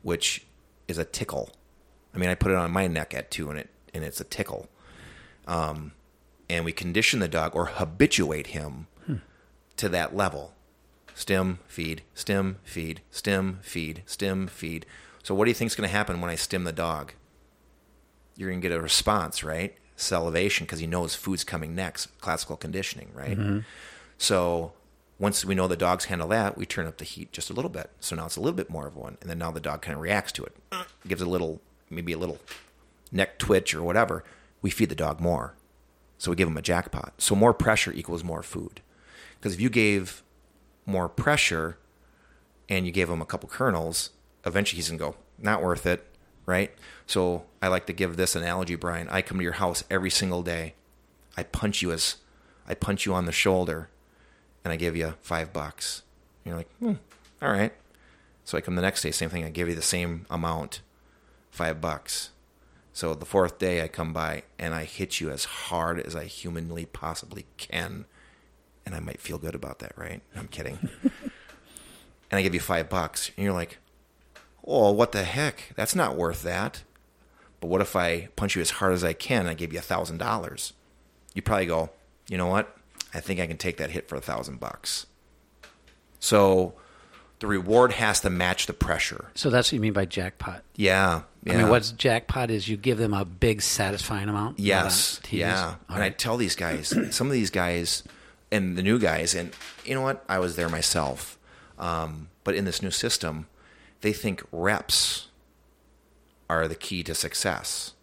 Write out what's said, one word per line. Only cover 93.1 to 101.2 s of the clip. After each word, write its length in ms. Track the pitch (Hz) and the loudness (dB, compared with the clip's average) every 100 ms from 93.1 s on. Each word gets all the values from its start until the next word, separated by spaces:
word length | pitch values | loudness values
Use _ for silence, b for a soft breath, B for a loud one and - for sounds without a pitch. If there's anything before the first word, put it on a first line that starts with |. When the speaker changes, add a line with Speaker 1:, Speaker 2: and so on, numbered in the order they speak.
Speaker 2:
a 120 | 101 92 | 2 -2
big 360 | 90 120 104 | 2 4 4
satisfying 680 | - - 98 101 - 104 101 | 2 2 0 0 -2 -2 -2
amount? 300 | 104 110 143 | 0 -2 0
Speaker 1:
Yes, 560 | 101 95 87 92 - - | 4 6 6 4 2 -2
Speaker 2:
Not 20 | |
a 100 | - | -4
tease? 100 | 87 | 0
Speaker 1:
yeah. 260 | 85 92 87 90 - | 2 2 0 -4 -6
Speaker 2:
All 60 | 87 | 0
Speaker 1:
And 20 | |
I 100 | 101 | 0
Speaker 2:
right. 100 | - | 0
Speaker 1:
tell 200 | 120 117 | -2 0
these 180 | 101 - | 0 0
guys, 380 | 87 78 78 - | 0 -2 0 0
<clears throat> 80 | - - | 0 0
some 120 | 131 | 2
of 60 | |
these 160 | 135 98 | 2 2
guys, 540 | 95 87 87 85 - - B B B _ | 2 2 2 0 -2 -4 B B B _
and 260 | 107 95 90 | 0 2 2
the 60 | |
new 160 | 95 120 | 4 6
guys, 360 | 101 80 82 90 | 4 2 0 0
and 160 | 87 - - - | -2 -10 -16 -14
you 100 | - | -6
know 80 | 131 | -2
what? 220 | 131 135 - | -2 -2 0
I 100 | 95 | 0
was 160 | 90 82 | 2 0
there 140 | 82 | 0
myself. 680 | 82 80 85 73 65 | 0 0 2 0 -2